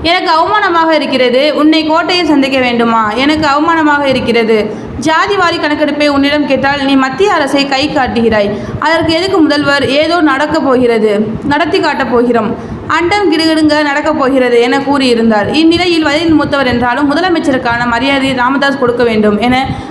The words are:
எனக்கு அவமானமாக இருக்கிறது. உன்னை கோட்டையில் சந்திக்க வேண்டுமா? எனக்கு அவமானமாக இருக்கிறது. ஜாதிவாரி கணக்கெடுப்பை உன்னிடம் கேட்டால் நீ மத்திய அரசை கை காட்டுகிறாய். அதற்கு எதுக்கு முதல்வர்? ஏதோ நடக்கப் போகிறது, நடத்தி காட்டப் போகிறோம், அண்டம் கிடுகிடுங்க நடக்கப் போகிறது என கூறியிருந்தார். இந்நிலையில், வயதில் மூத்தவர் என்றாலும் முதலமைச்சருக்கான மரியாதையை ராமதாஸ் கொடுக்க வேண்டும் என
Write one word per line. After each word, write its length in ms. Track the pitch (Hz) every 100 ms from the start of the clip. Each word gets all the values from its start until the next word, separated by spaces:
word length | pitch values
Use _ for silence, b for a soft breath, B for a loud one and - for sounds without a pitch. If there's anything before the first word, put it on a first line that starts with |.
எனக்கு 280 | 320 370 339
அவமானமாக 600 | 320 453 415 392 339 330
இருக்கிறது. 640 | 302 277 254 247 254 294
உன்னை 320 | 269 302 320 311
கோட்டையில் 400 | 320 330 359 320
சந்திக்க 320 | 285 269 262
வேண்டுமா? 540 | 247 233 233 226 214
எனக்கு 360 | 226 285 311 302
அவமானமாக 560 | 285 330 330 302 294
இருக்கிறது. 800 | 285 254 - 233 226 220 214 - - -
ஜாதிவாரி 600 | 311 320 403 392 349 339
கணக்கெடுப்பை 480 | 302 302 302 302 294
உன்னிடம் 380 | 277 277 294 262
கேட்டால் 380 | 262 277 285
நீ 100 | 269
மத்திய 380 | 269 262 277 403
அரசை 360 | 339 277 285 277
கை 220 | 269 302
காட்டுகிறாய். 560 | 294 247 226 226 214 202 208 B B
அதற்கு 340 | 311 330 320
எதுக்கு 260 | 330 381 370
முதல்வர்? 500 | 294 285 277 277 247
ஏதோ 320 | 277 320 349
நடக்கப் 440 | 302 269 302 311
போகிறது, 640 | 269 254 240 226 214 208 220 226
நடத்தி 360 | - 294 339 381
காட்டப் 320 | 330 277 269
போகிறோம், 440 | 240 247 233 214 - B B -
அண்டம் 460 | 311 339 415 370
கிடுகிடுங்க 500 | 320 320 311 302 294
நடக்கப் 360 | 294 277 302 302
போகிறது 420 | 254 269 247 240
என 180 | 240 277
கூறியிருந்தார். 760 | 269 277 262 226 226 214 196
இந்நிலையில், 500 | 285 330 339 359 330
வயதில் 300 | 311 294 330
மூத்தவர் 340 | 294 277 277 254
என்றாலும் 500 | 240 247 254 285 302
முதலமைச்சருக்கான 680 | 370 320 294 262 240 233 240
மரியாதையை 500 | 233 269 277 269 254
ராமதாஸ் 420 | 247 277 277 269
கொடுக்க 260 | 240 240
வேண்டும் 360 | 240 214 208 208
என 260 | 240 254 269 B B